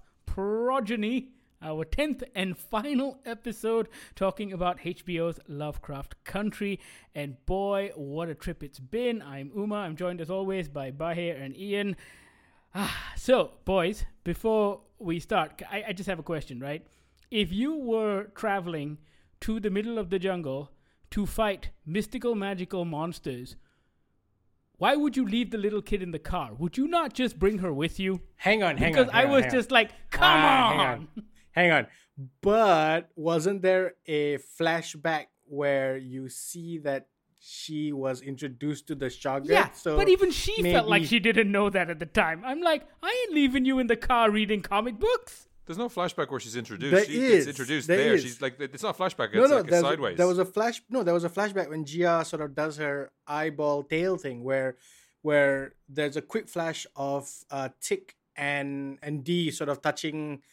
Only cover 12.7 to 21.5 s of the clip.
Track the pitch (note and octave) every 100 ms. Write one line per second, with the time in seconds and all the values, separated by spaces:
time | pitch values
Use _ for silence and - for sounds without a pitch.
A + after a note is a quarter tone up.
12.7 | F3+ G3 - - - - B3 - - -
13.7 | F#3+ F3 G#3+ - - E3+ E3 A3 A3 G3+
14.7 | G3+ _ _ F#3 E3 - F3+ D#3 - -
15.7 | G3+ G#3+ F#3+ G3 F3 D3+ D#3 A#2+ B2 C#3
16.7 | D#3 - _ _ _ - A3+ F3+ F#3+ C#4
17.7 | D#4 B3 A3+ G#3+ G3 G3+ - A3 G3 F3
18.7 | D#3+ D3 D3+ _ _ _ _ - A3 G3+
19.7 | G3 A3 A#3 F3+ F#3+ F#3+ F3+ D3 C3+ D3
20.7 | - _ _ _ - F#3+ - G#3+